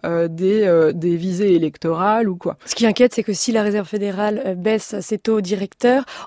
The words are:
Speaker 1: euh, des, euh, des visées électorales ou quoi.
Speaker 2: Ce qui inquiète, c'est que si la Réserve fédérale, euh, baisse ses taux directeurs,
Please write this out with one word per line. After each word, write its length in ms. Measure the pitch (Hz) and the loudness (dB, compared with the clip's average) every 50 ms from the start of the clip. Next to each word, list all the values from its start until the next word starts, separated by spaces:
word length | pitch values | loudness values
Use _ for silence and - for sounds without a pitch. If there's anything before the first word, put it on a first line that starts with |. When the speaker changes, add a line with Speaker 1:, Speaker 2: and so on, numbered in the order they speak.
| - | -4
Speaker 1:
euh, 240 | 165 170 170 170 165 | -2 0 0 0 -2
des, 360 | 165 165 185 190 208 220 208 | -2 -2 0 2 2 2 4
euh, 280 | 185 170 165 160 156 | 4 4 4 4 4
des 240 | 151 170 165 175 170 | 2 0 -2 -2 0
visées 380 | 165 180 190 175 180 208 196 175 | 0 -2 -2 -2 0 2 4 4
électorales 760 | 170 160 147 - - - 165 165 165 185 208 214 233 226 196 | 4 2 0 -4 -4 -4 -4 -2 0 0 2 2 2 0 0
ou 80 | 180 | -2
quoi. 200 | 175 - 139 - _ - | -4 -6 -8 -8 _ -10
Speaker 2:
Ce 80 | - - | -10 -2
qui 120 | - 233 | 0 2
inquiète, 280 | 220 196 - 247 240 - | 2 4 4 4 4 4
c'est 80 | 226 | -2
que 100 | 208 - | -4 -2
si 180 | 196 - - 254 | -4 -2 -2 0
la 120 | 226 220 | 0 0
Réserve 260 | 208 208 202 214 190 - | 0 0 0 -2 -4 -4
fédérale, 540 | 214 202 202 202 185 196 208 208 214 233 269 | -6 -4 -4 -4 -2 -2 -2 -2 -2 -2 -4
euh, 100 | 190 185 | -4 -4
baisse 400 | 180 175 220 220 208 - - 220 196 | -2 0 0 0 0 -2 -6 -8 -8
ses 180 | 170 - 220 - | -6 -4 -6 -4
taux 220 | - 226 220 214 | 0 0 0 0
directeurs, 640 | 190 175 208 190 202 - - - - 240 254 277 254 - - - - | 0 -2 -4 -4 -4 -8 -6 0 2 2 2 2 0 -4 -14 -16 -8